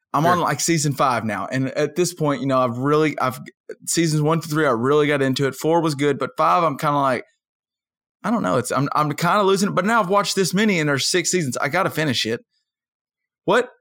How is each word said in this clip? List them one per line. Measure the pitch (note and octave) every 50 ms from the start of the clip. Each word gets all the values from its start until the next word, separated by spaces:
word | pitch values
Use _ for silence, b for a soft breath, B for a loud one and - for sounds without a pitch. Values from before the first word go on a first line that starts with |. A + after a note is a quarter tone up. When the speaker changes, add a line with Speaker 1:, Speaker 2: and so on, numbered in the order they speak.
| _ _ -
Speaker 1:
I'm | C#3 D#3
Speaker 2:
Sure. | E3+ F3+
Speaker 1:
on, | E3+
like, | D#3 - D3 C3
season | - - E3+ E3 C#3 D#3 C3
five | - D3+ C3+ B2 A2+ G#2
now. | A2 G#2 F#2+ G2 -
And | - C3 C3 C3
at | - - D3+ D3 D3+
this | - F3+ F3 F3
point, | - D#3 D3 C#3 B2+
you | B2
know, | C#3 C3 C3
I've | B2+ B2 A#2 B2
really, | C3 C#3+ D3 D3+ D#3 D#3 C#3+ -
I've, | - - - C#3 - - - _ _ - - - -
seasons | - - E3 E3+ E3 D3+ D3+ D3+
one | D3+ E3 E3
through | D3+ D#3+ D3
three, | D3+ D#3
I | C#3+
really | B2 A2+ A#2 C3 D3 D3+ D3+
got | C#3+ D3 C#3+
into | C3+ C3+ C3 C3 C#3+
it. | C3+ B2+
Four | - - D#3 E3 E3+ D#3
was | E3 D3
good, | C3+ C#3+ C#3+ C#3 A#2
but | C3 B2+ - -
five, | D#3 E3 F3 F3+ E3+
I'm | D#3+ C#3 A#2+
kinda | - D3+ D3 C#3+
like, | C#3 C3+ B2+ A2 - _ _ _ _ _ _ _ _ _ _ _ _ _ _ _ _ _ _ _ -
I | F3+
don't | A#3 A3 F3+
know. | F2+ F2+
It's, | - A2 -
I'm, | - B2+ C#3 - -
I'm | C3+ D3+ D3 C#3+
kinda | - D#3+ F3 F3 G#3 G3+
losing | G3 G3 G3 G3+ G3
it. | D3+
But | F3+ F3+
now | G#3 A#3 A#3
I've | G#3 F3
watched | G3 G3+ G3 - -
this | F#3+ F#3+ E3 -
many, | F#3 A3 A3 G3 E3+
and | D3+ D3+
there's | C#3+ C3+ - -
six | - F3+ E3 -
seasons. | - F3+ E3 C3+ A#2 -
I | - C#3+
gotta | C3 F3 F#3+ D#3+
finish | A#2+ - D#3 D3+ A#2+ - -
it. | A2 A2+ A#2 _ _ _ _ _ _ _ _ _ _ _ _ _ _ _ _ _ _ _ _ -
What? | - F#3 B3 A#3+ B3 - _